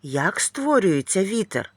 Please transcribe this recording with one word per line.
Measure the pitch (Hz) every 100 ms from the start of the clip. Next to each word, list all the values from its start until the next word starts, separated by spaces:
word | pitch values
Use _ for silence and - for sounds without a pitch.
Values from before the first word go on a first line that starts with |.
Як | 143 139 156 -
створюється | - - 277 277 196 147 135 196
вітер? | 196 226 208 123 113